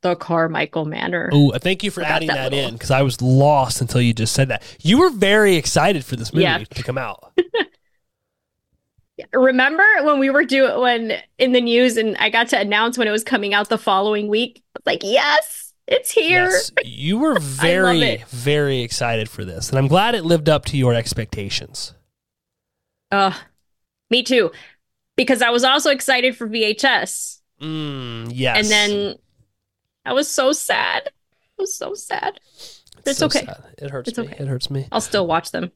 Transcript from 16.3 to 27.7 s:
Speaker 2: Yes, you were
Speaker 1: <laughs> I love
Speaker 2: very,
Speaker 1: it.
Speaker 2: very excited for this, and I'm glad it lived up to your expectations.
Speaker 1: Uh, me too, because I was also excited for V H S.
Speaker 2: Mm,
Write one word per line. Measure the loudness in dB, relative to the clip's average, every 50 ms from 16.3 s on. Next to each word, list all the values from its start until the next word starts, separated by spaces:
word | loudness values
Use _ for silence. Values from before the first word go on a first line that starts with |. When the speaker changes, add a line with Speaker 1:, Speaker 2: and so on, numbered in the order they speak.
| 2 2 2 2
Speaker 2:
Yes, | 0 0 -2 -2 _ -4 -6
you | -6 -12 -8 -4 -2 -2 0
were | 0 2 0
Speaker 1:
<laughs> |
I |
love | 0 -2
Speaker 2:
very, | -4 -6 -2 0 2 2 4 4 4 4 2 2
Speaker 1:
it. | 0 -2 -4 -8 -14
Speaker 2:
very | -14 -6 -2 0 0 0 0 0 -2 -2
excited | -4 -4 -6 -4 -2 -2 -2 -2 -4 -6
for | -8 -12 -12
this, | -10 -10 -10 -8 -2
and | 0 0
I'm | 2
glad | 2 2 2 2 2 0
it | -2 0
lived | 2 0 2 4 2
up | 2 2 0
to | -2 -2 0
your | 2 2 2
expectations. | 0 0 -4 -6 -6 -6 -8 -8 -8 -8 -6 -6 -8 -8 -8 -14 -14 -14 -14 -14 _ _ _ _ _ _ _ _ _ _ _ _ _ _ _ _ _ _ _ _ _ _ _
Speaker 1:
Uh, | 0 2 2 2 0 -4 -14 _ _ _ _ _ _ _ _ _ _ _ _ _
me | 0 0 0
too, | 2 2 2 2 0 -2 -8 -20 -20 _ _ _ _ _ _ _ _ _
because | -2 2 2 2 2 2
I | 2
was | 2 2 2
also | 2 2 2 2 2
excited | 0 0 2 0 0 2 2 0 -2
for | -2 -8
V | -8 -4 -2 0
H | -2 -2 0 2
S. | 2 2 2 0 -4 -8 -10 -12 -12 -14 _ _ _ _ _
Speaker 2:
Mm, | -10 -8